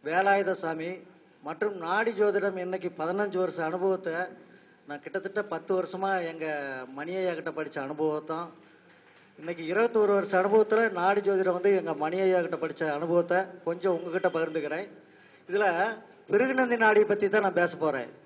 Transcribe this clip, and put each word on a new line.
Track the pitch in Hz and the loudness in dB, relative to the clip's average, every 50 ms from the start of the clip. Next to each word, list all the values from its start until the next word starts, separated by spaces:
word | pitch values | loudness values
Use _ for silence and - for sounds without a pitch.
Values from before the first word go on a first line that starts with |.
| - | -6
வேலாயுத | 151 160 180 190 202 196 202 196 190 185 - | -2 0 2 4 4 4 4 4 0 -2 -2
சாமி | - 160 160 160 160 170 185 175 - - - - _ _ _ _ - | -4 -6 -4 -4 -6 -8 -10 -12 -16 -20 -20 -20 _ _ _ _ -12
மற்றும் | 147 165 160 208 208 202 185 165 | -12 -6 -4 -4 -4 -4 -4 -4
நாடி | 165 180 208 226 226 226 190 | 0 0 2 2 0 2 2
ஜோதிடம் | 214 208 185 202 190 202 190 185 180 | 2 2 4 2 0 0 -2 -2 -4
இன்னைக்கு | 180 185 185 180 175 - - | -4 -4 -4 -6 -6 -6 -4
பதினஞ்சு | 156 165 185 196 208 202 180 185 | -4 -2 0 -2 -2 -2 0 0
வருஷ | 185 175 156 165 165 156 | -2 -2 -2 -4 -4 -4
அனுபவத்தை | 170 180 185 190 185 185 190 175 160 170 185 180 185 - - - - - _ _ _ _ _ - | -2 0 0 0 0 0 -2 -6 -4 -4 -6 -8 -10 -18 -20 -20 -20 -20 _ _ _ _ _ -12
நான் | 147 147 - | -12 -12 -12
கிட்டத்தட்ட | 156 - 190 - 190 - 214 202 208 | -6 -8 -6 -6 -4 -4 -4 -4 -4
பத்து | 170 160 160 - 190 | -6 -8 -2 0 0
வருஷமா | 185 175 - - 185 190 196 196 185 170 165 | 0 0 -2 -6 -4 -2 -2 -2 -2 -2 -4
எங்க | 160 160 156 156 151 147 143 139 131 131 127 127 135 139 | -6 -6 -6 -4 -4 -4 -6 -6 -8 -10 -10 -12 -12 -10
மணி | 147 170 180 190 | -8 -6 -4 -2
ஐயா | 185 180 170 156 | -2 -2 -2 -2
கிட்ட | - 165 156 156 | -6 -6 -6 -6
படிச்ச | 156 143 - 147 135 | -8 -6 -6 -6 -6
அனுபவத்தான். | 139 156 151 156 156 151 151 151 156 160 165 170 165 160 - - - - _ _ _ - _ _ - _ - _ _ _ - | -6 -4 -2 0 0 0 -2 -4 -6 -8 -8 -8 -10 -14 -20 -20 -20 -20 _ _ _ -20 _ _ -20 _ -20 _ _ _ -14
இன்னைக்கு | 151 165 170 165 165 156 | -10 -10 -10 -8 -6 -2
இருபத்தோரு | 180 208 233 240 233 220 214 202 202 196 | 2 2 2 4 4 4 4 6 4 2
வருஷ | 180 202 190 185 | 2 2 2 2
அனுபவத்துல | 190 202 208 220 214 214 220 220 226 220 196 175 | 4 4 4 4 4 4 4 2 2 2 0 2
நாடி | 175 190 202 208 196 | 2 2 2 2 2
ஜோதிடம் | 196 196 190 190 190 175 180 | 2 2 2 2 2 0 2
வந்து | 180 202 202 185 | 2 2 2 2
எங்க | 165 165 156 143 151 | 2 -2 -4 -2 -2
மணி | 156 175 185 190 | -2 0 2 2
ஐயா | 190 185 180 175 | 4 4 2 2
கிட்ட | 160 170 147 | 0 -4 -4
படிச்ச | 160 160 151 - 165 156 147 143 | -4 -6 -4 -4 -2 -2 -2 -2
அனுபவத்தை | 170 165 170 175 170 170 175 185 190 185 - - - | -2 2 2 2 4 4 2 0 0 -2 -8 -8 -6
கொஞ்சம் | 170 170 175 175 190 175 | -6 -6 -2 0 0 0
உங்ககிட்ட | 165 170 175 165 180 175 180 170 | 0 -2 -4 -4 0 0 0 0
பகிர்ந்துக்கிறேன். | 160 165 160 156 165 143 147 156 170 202 - - - - _ - - - - - - _ - | 0 -2 0 -2 -4 -4 -4 -6 -6 -8 -10 -14 -20 -20 _ -20 -20 -20 -20 -20 -20 _ -4
இதுல | 175 202 208 190 170 170 196 220 220 220 - - - - - - | -2 2 2 2 2 2 0 -2 -2 -8 -14 -20 -20 -20 -4 0
பிருகுநந்தி | - 208 247 262 262 262 262 240 240 226 226 | 2 2 4 2 2 2 2 2 2 4 4
நாடி | 214 214 208 214 208 | 6 6 6 6 4
பத்தி | 202 208 202 196 202 | 2 0 2 2 2
தான் | 214 202 | 2 2
நான் | 190 175 175 | 2 2 2
பேச | 175 170 175 170 160 | 0 0 0 -2 -2
போறேன். | 156 139 131 120 - - - - | -2 -2 -2 -6 -8 -14 -20 -20